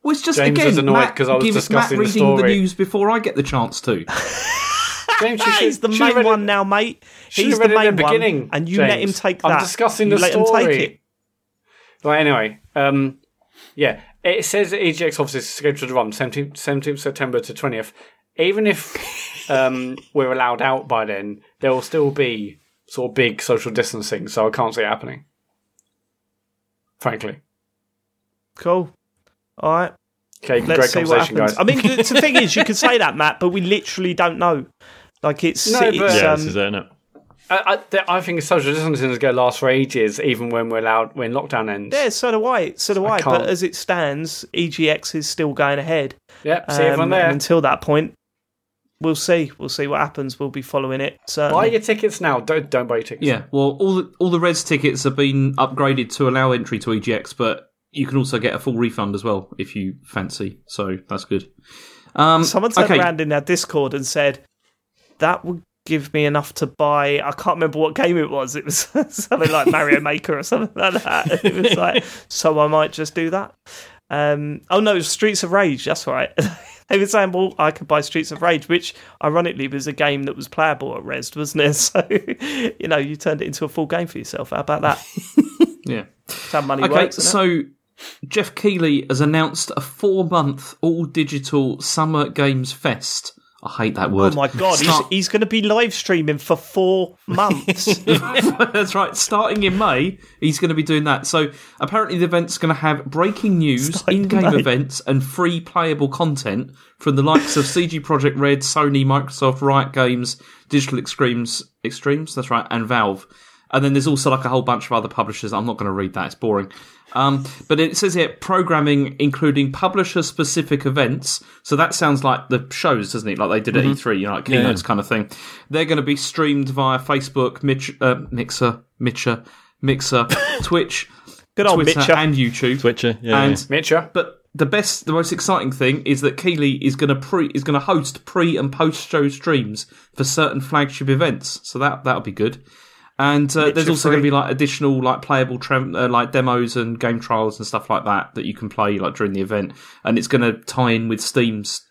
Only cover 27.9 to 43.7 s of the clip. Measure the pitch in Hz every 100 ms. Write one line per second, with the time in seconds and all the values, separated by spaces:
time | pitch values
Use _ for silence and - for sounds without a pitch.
27.9 | _ _ _ _ _ _ - 170 180 160
28.9 | _ _ _ _ _ _ - 156 165 180
29.9 | - _ _ _ - - 123 117 160 127
30.9 | 180 165 - - 107 107 107 196 269 226
31.9 | 254 226 277 302 254 208 - 294 208 226
32.9 | 240 160 139 151 - 180 190 175 208 -
33.9 | - 185 170 175 165 175 151 - _ -
34.9 | - - _ 151 147 165 165 214 240 226
35.9 | - 196 - 156 156 156 98 101 101 -
36.9 | _ _ - _ _ _ 190 190 190 -
37.9 | 196 180 180 175 170 143 175 139 151 160
38.9 | 139 131 120 135 123 123 - 135 131 135
39.9 | 131 107 104 143 117 120 117 117 113 113
40.9 | 110 110 - 117 123 - 123 110 101 101
41.9 | - 247 - 247 220 233 240 160 - -
42.9 | 196 202 208 147 127 - 180 180